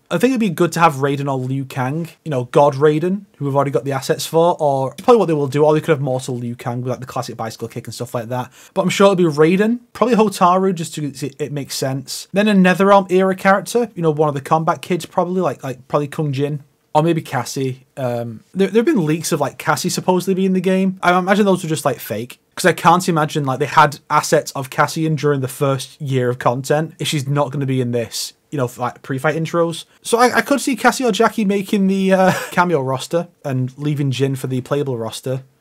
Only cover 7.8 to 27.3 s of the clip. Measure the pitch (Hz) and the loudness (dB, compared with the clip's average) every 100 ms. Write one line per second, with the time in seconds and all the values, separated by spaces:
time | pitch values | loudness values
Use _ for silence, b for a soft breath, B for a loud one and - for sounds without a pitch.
7.8 | 117 - 120 123 113 123 127 B B 190 | -12 -12 -8 -8 -6 -8 -8 B B -2
8.8 | 185 - 202 185 175 147 160 185 220 240 | 0 6 6 6 2 4 4 4 2 -2
9.8 | _ - 226 208 208 - 175 185 190 165 | _ -2 2 4 2 4 4 4 2 -2
10.8 | 165 - 143 135 143 - 143 143 131 - | -6 -8 -10 -8 -10 -8 -8 -8 -8 -6
11.8 | 135 135 131 - - 190 214 196 185 175 | -4 -4 -8 -12 -6 0 2 6 6 4
12.8 | 196 202 190 185 190 185 196 196 - 233 | 6 6 4 2 2 2 2 2 2 -2
13.8 | 226 - 165 147 151 139 135 160 165 156 | -2 0 0 2 2 0 0 0 2 -2
14.8 | - 175 - - 175 185 165 120 135 123 | -2 -6 -4 -4 -2 0 -2 -4 -8 -10
15.8 | - 151 147 - 151 131 143 151 - _ | -4 -2 -2 -4 -4 -2 -4 -4 -10 _
16.8 | _ 151 165 165 - 135 117 139 135 131 | _ 0 2 0 -2 -6 -4 -4 -4 -6
17.8 | _ - 127 120 120 110 _ 180 196 214 | _ -8 -4 -4 -6 -12 _ -2 0 2
18.8 | 285 277 151 165 156 156 135 - - 147 | 2 2 2 -2 -2 -2 -2 -4 -2 0
19.8 | 185 - - 185 185 190 190 185 185 190 | -2 -4 -2 0 0 0 0 0 2 2
20.8 | 190 185 175 180 180 202 202 185 160 151 | 0 0 2 2 2 2 2 2 0 -2
21.8 | 147 117 - 107 123 - _ - 175 160 | -2 -4 -8 -8 -10 -16 _ -2 0 2
22.8 | 175 175 185 165 156 156 139 127 143 - | 4 4 2 0 0 -2 -4 -2 0 4
23.8 | 151 - - 151 - 156 147 143 131 - | 4 4 -2 -2 2 0 0 -6 -6 -2
24.8 | 143 165 160 151 147 143 131 - 143 135 | 0 0 -2 0 0 0 -2 -2 -2 -2
25.8 | - - 143 131 123 127 139 123 131 151 | -6 -12 -4 0 0 0 0 0 0 0
26.8 | 160 - 151 156 131 | -2 -6 -4 -4 -2